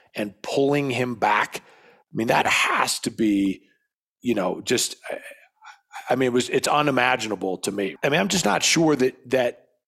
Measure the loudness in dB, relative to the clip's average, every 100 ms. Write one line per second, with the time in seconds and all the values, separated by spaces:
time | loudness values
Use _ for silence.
0 | _ -8 -8 -8 -4 0 2 2 0 -2
1 | -4 -2 0 2 0 -6 -16 -20 -20 _
2 | _ -4 0 2 2 2 2 0 0 -2
3 | -6 0 2 2 2 -2 _ _ _ _
4 | _ _ -2 0 -2 -4 -2 0 -2 -6
5 | -12 -12 -12 -20 -20 _ -20 -20 _ -12
6 | -2 0 2 2 0 0 0 2 2 2
7 | 2 0 -2 -4 -4 -4 -4 -4 -4 -4
8 | -2 0 0 0 2 2 2 4 4 4
9 | 2 -2 -2 0 0 -2 _ _